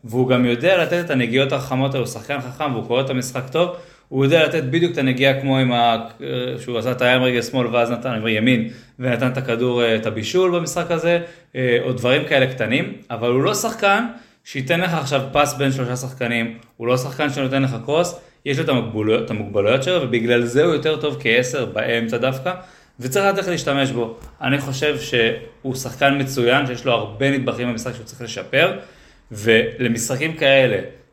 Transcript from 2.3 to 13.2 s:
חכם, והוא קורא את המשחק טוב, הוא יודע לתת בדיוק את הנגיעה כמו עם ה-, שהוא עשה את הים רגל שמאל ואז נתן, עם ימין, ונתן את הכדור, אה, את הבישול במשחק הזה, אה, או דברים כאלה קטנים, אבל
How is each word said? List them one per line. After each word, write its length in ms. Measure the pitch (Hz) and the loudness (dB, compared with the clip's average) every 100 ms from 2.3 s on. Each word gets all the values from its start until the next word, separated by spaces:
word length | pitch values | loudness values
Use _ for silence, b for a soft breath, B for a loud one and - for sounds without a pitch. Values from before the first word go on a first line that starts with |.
| 143 | -8
חכם, 340 | 123 131 151 | -8 -6 -4
והוא 120 | 113 101 | -4 -2
קורא 140 | 120 | -2
את 100 | 135 | 0
המשחק 320 | 127 117 127 131 | -4 -4 -8 -4
טוב, 180 | 156 175 B B B B | 0 0 B B B B
הוא 160 | 131 | 0
יודע 200 | 139 165 151 | 4 4 2
לתת 180 | 165 | 0
בדיוק 280 | 131 165 170 | -2 0 0
את 60 | 143 | 2
הנגיעה 420 | 131 123 135 135 | 0 2 2 2
כמו 180 | 135 131 | 0 2
עם 140 | 127 | 2
ה-, 240 | 120 120 110 - - 139 127 123 131 | 4 2 2 -4 -12 -8 -6 -6 -8
שהוא 180 | 123 120 | -6 -4
עשה 140 | 117 | -2
את 100 | 127 | 0
הים 200 | 127 127 | 2 4
רגל 200 | 127 120 | 4 0
שמאל 240 | 113 131 113 | -2 -2 0
ואז 240 | 120 117 | 2 0
נתן, 180 | 117 131 | -2 -4
עם 140 | 110 113 | -2 0
ימין, 400 | 107 120 120 110 B B - | 2 4 2 0 B B -6
ונתן 280 | 127 117 127 | -2 0 0
את 40 | 131 | -2
הכדור, 460 | 131 117 123 120 | -2 0 0 2
אה, 140 | 117 110 | 2 2
את 100 | 113 | 0
הבישול 440 | 107 104 180 185 | -4 -2 2 2
במשחק 400 | 175 160 180 170 | 2 -2 -4 -2
הזה, 300 | 165 165 170 170 B B 127 | 0 2 0 -2 B B -2
אה, 220 | 127 120 | 2 2
או 80 | 123 | 2
דברים 320 | 127 120 143 - | -2 2 2 4
כאלה 180 | 143 127 | 2 2
קטנים, 460 | - 110 135 190 - - | 0 0 0 -2 -10 -10
אבל 180 | 117 | -4